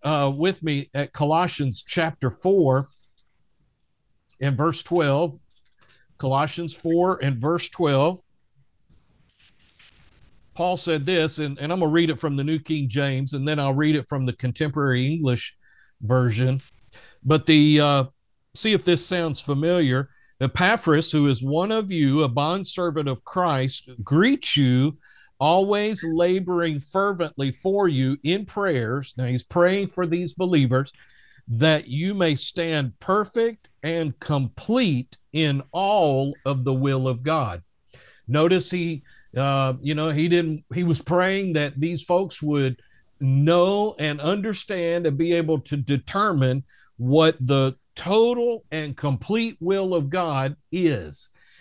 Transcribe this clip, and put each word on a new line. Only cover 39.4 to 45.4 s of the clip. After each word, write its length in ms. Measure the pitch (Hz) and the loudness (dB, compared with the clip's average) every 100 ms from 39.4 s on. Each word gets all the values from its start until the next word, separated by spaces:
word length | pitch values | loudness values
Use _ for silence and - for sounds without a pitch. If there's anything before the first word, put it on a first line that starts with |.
| 139 139 135 127 | 0 0 0 -2
you 140 | 143 151 | -4 -2
know, 140 | 160 | -2
he 180 | 147 165 | 0 2
didn't, 340 | 175 165 151 - | 2 2 -4 -6
he 120 | 170 | -2
was 180 | 170 139 | 0 0
praying 520 | - 180 185 196 196 | 0 2 2 0 0
that 260 | 156 147 139 | -2 -2 -2
these 240 | 160 175 | -4 -4
folks 360 | - 175 196 - | -2 -2 -2 -6
would 400 | 151 147 135 127 _ _ _ - | -2 0 0 -4 _ _ _ -4
know 800 | 135 135 151 175 185 202 208 - | 0 2 4 4 4 2 -2 -2
and 220 | 151 147 | -4 -2
understand 840 | 151 208 214 190 - 185 170 170 | -2 -2 -2 -4 -4 -4 -2 0
and 140 | 170 139 | -2 0
be 140 | 165 | 0
able 260 | 170 | 0